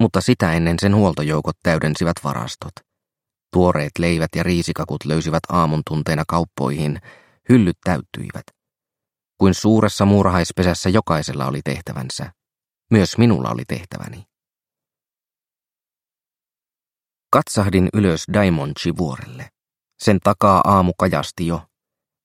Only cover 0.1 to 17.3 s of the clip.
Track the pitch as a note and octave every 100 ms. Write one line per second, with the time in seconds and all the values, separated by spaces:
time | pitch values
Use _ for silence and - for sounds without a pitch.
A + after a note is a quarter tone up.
0.1 | F#2 - B2 F#2 E2 E2+ E2 G2+ G#2 G2
1.1 | D#2+ D2+ D#2 D2+ - F2 D#2+ D2+ D2+ E2+
2.1 | E2+ C#2+ C2+ - - - - _ _ _
3.1 | _ _ _ _ F2+ F2+ D#2 D2 - E2+
4.1 | E2 D#2+ E2 E2 F2 E2+ D#2+ D2+ D2 C#2+
5.1 | D#2 D#2+ D#2+ - F2 D#2+ D#2 - D#2 D2
6.1 | D2+ D#2 E2+ E2+ - C2 D2+ D2+ D2 -
7.1 | - _ _ - B2 F2+ D#2+ F#2 D#2 -
8.1 | - - - - - _ _ _ _ _
9.1 | _ _ - G2 F2+ G#2+ A2 G#2 - G2+
10.1 | G2+ F#2+ F2+ E2+ - F2+ E2+ F#2+ G#2 -
11.1 | D#2+ D2 C2 C2 C#2 C#2 C#2+ - C#2 C2
12.1 | - - - _ _ _ _ - A2 F2
13.1 | - A#2+ E2+ A#1+ A#1 B1 B1+ - - -
14.1 | - - _ _ _ _ _ _ _ _
15.1 | _ _ _ _ _ _ _ _ _ _
16.1 | _ _ _ _ _ _ _ _ _ _
17.1 | _ _